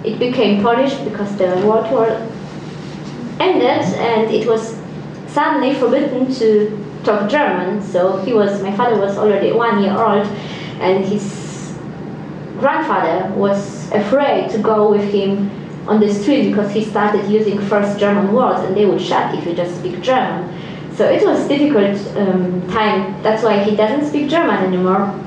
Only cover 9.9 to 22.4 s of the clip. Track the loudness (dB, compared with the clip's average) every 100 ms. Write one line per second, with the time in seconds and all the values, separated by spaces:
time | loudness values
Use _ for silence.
9.9 | 2 2 2 0 -6 -10 -10 -10 -2 0
10.9 | 2 0 -2 -4 -8 -10 -10 -10 -12 -12
11.9 | -12 -12 -12 -12 -12 -12 -2 0 0 0
12.9 | 0 0 0 -2 0 0 0 -4 -10 -2
13.9 | -2 2 2 4 0 0 -2 2 4 4
14.9 | 4 2 0 0 0 -2 -6 -12 -10 0
15.9 | 2 4 2 2 2 2 0 0 -2 -2
16.9 | 0 0 0 2 2 2 0 0 0 0
17.9 | 0 2 2 2 2 2 0 0 2 4
18.9 | 2 0 0 0 -4 -4 -4 -4 -4 -6
19.9 | -4 0 0 0 -4 -8 -10 -12 -12 -10
20.9 | 0 2 4 2 2 0 2 4 4 2
21.9 | 0 -4 -2 0 2